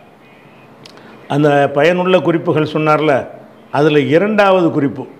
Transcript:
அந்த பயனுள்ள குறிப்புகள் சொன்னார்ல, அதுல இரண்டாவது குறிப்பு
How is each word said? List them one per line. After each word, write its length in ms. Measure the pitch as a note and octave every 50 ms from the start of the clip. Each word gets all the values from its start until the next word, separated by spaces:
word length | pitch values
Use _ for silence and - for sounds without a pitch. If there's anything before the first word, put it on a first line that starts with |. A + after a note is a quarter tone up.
| - - _ _ _ - - - - - - - - - - - - - - - - - - - - -
அந்த 420 | C#3 C#3+ D3 D3 C#3+ C#3+ C#3 C#3 C#3
பயனுள்ள 460 | C#3+ C#3+ E3 F3+ F3+ F3+ F3+ F#3 F3+
குறிப்புகள் 520 | C#3 D#3 E3 E3 C3+ E3 D3 D3+ D#3 - -
சொன்னார்ல, 540 | D#3 D#3 D#3 D3+ D3 D3+ D#3 C#3+ - - - - - - - - - - -
அதுல 300 | - C3 D3 D#3 D3 D3
இரண்டாவது 680 | C#3 B2+ C#3 E3 F#3+ G#3 A3 G#3 G3+ G3 F#3+ F#3 F3 D#3+
குறிப்பு 360 | C3 D3+ C#3+ C3+ G#2 - - - - -